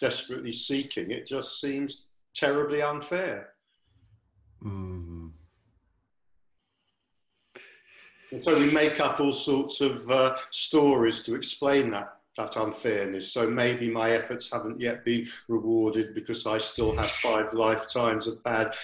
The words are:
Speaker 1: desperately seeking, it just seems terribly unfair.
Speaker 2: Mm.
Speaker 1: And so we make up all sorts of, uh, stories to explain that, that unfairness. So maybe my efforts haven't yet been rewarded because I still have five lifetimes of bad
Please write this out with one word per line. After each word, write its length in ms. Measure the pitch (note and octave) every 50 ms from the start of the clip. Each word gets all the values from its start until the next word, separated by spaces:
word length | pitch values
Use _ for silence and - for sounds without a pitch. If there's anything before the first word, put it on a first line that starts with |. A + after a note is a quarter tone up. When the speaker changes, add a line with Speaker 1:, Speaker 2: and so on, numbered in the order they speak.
Speaker 1:
desperately 520 | C3+ A#2+ - - - - B2+ C3+ B2+ A#2
seeking, 580 | A2+ - - - C#3 C3+ C#3 - - G#2 E2+ F#2+
it 160 | A#2+ - -
just 340 | - C3+ C3+ C3 - - -
seems 460 | - C#3+ C3+ C#3 C#3+ C#3 - - - _ _ _ _ _ -
terribly 480 | - D#3 C#3 C#3+ D3 D3 C#3+ D3 D3
unfair. 720 | D3 D3 D3 D3 - - F3+ F#3 F#3+ D3 G#2 G2 G2 - _ _ _ _ _ _ _ _ _ _ _ _ _ _ _ _ _ _ _ _ _ _ G#2+
Speaker 2:
Mm. 680 | G#2 G2 G2 F#2 F#2 F#2 F2+ E2+ E2+ E2+ E2 E2 D#2+ D#2+ D#2+ - _ _ _ _ _ _ _ _ _ _ _ _ _ _ _ _ _ _ _ _ _ _ _ _ _ _ _ _ _ _ _ _ _ _ _ _ _ _ _ _ _ _ - - - - _ _ _ - - - - _ _ _ -
Speaker 1:
And 100 | C3 A#2
so 180 | - E3+ D#3 C#3+
we 120 | C#3+ D3
make 300 | D#3 D3+ D3+ D3+ - -
up 200 | D3 C3 - -
all 120 | C#3+ C#3
sorts 480 | C3 - - D3+ C#3 C#3 C#3 - - -
of, 280 | C#3+ C3+ B2+ A#2 A2 B2
uh, 260 | C3 C3 C3 C3 - - - -
stories 720 | - - - - D#3+ D3+ C#3+ C#3+ C3+ A#2+ A2+ A2+ A2 -
to 120 | - A2+ A#2
explain 560 | - - - - - C#3+ C#3 C#3 C#3 B2 A2+
that, 260 | G#2 G2+ - - - - _ _ _
that 200 | - G#2+ - -
unfairness. 760 | A2+ A2 G#2+ - - - A#2 G#2+ G2+ G2 F#2+ F#2+ F#2+ F#2 -
So 160 | - B2+ A2+ A2+
maybe 400 | A#2+ B2+ A#2+ B2 B2 A#2+ A#2+ A2+
my 200 | A2+ A2+ A2+ A2+
efforts 400 | A#2 A2+ A2+ - B2 A#2+ - -
haven't 280 | B2 A#2 G#2 A2 A#2 A#2
yet 240 | A#2+ A#2+ A#2 - -
been 220 | A#2+ A#2+ A#2 A#2 A#2 - - - -
rewarded 640 | A2+ A2 G#2+ A2+ A2+ A2+ A2 G#2+ G#2+ A2+ G#2+ G#2+ G#2
because 320 | A2 - - A2+ - -
I 120 | G#2+ A2 A2
still 360 | A2 - - B2 A2+ A2 A2
have 120 | A2+ G#2+ G#2
five 440 | - - - A#2+ A2 G#2+ G#2+ G#2+ A2+
lifetimes 720 | A2+ A2 A2 A2 A2 - - - B2 A#2 F#2+ - E2+ -
of 160 | A2+ A2+ - -
bad 300 | B2 A2+ A2 A2 - - -